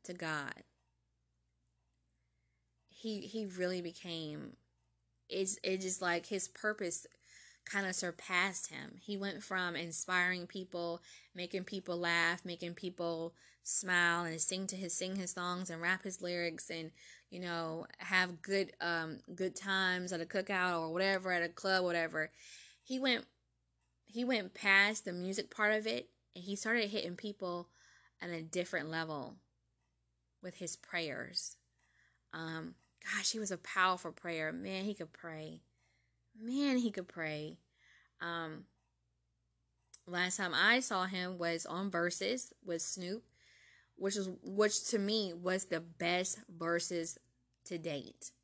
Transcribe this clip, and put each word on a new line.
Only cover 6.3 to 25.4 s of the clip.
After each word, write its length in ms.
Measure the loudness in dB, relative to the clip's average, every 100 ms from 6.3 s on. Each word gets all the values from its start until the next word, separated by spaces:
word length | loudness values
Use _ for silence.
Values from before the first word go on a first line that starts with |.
| -4 -4
purpose 600 | -2 -4 -2 -4 -4 -6 -20 -20 -20 -20 -20 -4
kinda 240 | -2 0
surpassed 720 | 0 -2 -4 0 2 2 0 -2
him. 320 | -6 -12 -12
He 160 | -8 -4
went 240 | -4 -4
from 340 | -4 -2 0 -2
inspiring 720 | -2 -2 2 2 4 0 -4
people, 560 | -8 -6 -4 -4 -4 -10 -20 -16
making 300 | -8 -4 -4
people 340 | -4 -6 -4 0
laugh, 480 | 2 4 4 2 -6
making 300 | -8 -8 -6
people 580 | -8 -4 -4 -2 -6 -10 -20 _
smile, 600 | 0 0 4 4 4 4
and 160 | 0 0
sing 280 | 0 0 -4
to 80 | -4
his, 180 | -2
sing 220 | 0 0 -2
his 160 | -2
songs 400 | -2 -2 -2 -4
and 100 | -2
rap 220 | 0 0
his 180 | -2 -6
lyrics 480 | -4 0 -2 -4 -6
and, 220 | -6 -8 -12 -20 -20 _
you 80 | -8
know, 480 | -4 -4 -4 -6 -10 -12
have 460 | 2 4 4 -2
good, 300 | 2 2 2 -2
um, 360 | 0 0 0 -6 -10
good 220 | -4 -2 -2
times 580 | 0 4 4 2 0
at 80 | -4
a 40 | 0
cookout 540 | -2 2 2 4 2
or 140 | 0
whatever, 380 | 2 4 4 2
at 100 | 2
a 80 | 2
club, 340 | 0 4 4
whatever. 460 | 6 4 2 0 -2 -6 -20 -18 -20 -20
He 160 | -4 2
went, 260 | 4 2 0 _ _ _ _ _ _ _ -10
he 180 | -2
went 300 | 2 2 0
past 500 | 0 6 8 8 4
the 80 | -2
music 420 | -2 -2 -2